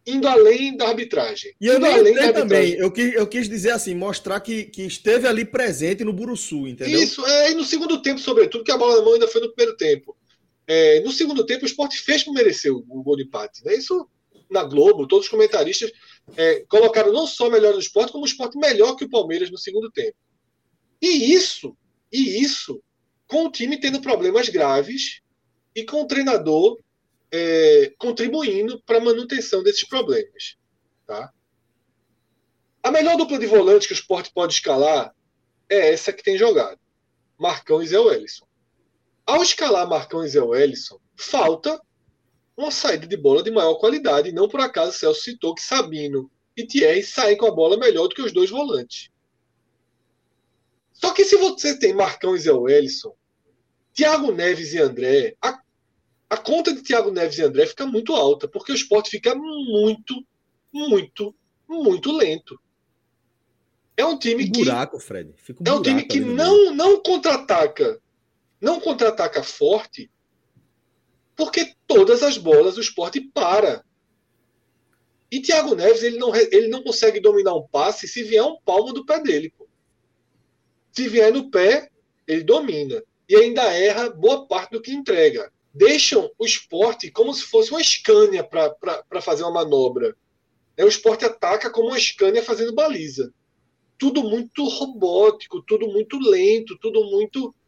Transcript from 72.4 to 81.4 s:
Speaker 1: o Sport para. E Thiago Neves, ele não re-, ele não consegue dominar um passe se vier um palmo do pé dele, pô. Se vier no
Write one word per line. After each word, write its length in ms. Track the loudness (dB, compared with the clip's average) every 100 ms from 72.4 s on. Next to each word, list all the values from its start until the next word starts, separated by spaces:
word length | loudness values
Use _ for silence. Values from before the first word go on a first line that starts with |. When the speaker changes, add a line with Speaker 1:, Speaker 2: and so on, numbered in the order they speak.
| 4 6 6 0
Speaker 1:
o 40 |
Sport 360 | -8 -6 -8 -8 -8
para. 500 | -4 0 2 0 -2 _ _ _ _ _ _ _ _ _ _ _ _ _ _ -12
E 120 | -6
Thiago 340 | 0 0 0 2
Neves, 280 | 4 2
ele 140 | 0 -4
não 120 | 0
re-, 200 | 2 4
ele 160 | 4 2
não 140 | -2
consegue 380 | -6 0 0 4
dominar 340 | 4 4 2 -2
um 120 | -4
passe 400 | -2 -2 -4 -10
se 160 | -12
vier 200 | 0 0
um 140 | 0 -2
palmo 300 | -2 0 0
do 120 | -4 -4
pé 140 | -4
dele, 340 | -2 -4 -6 _
pô. 120 | -20 _ _ _ _ _ _ _ _ _ _ _ _
Se 160 | -8 -2
vier 260 | 2 4
no 160 | 2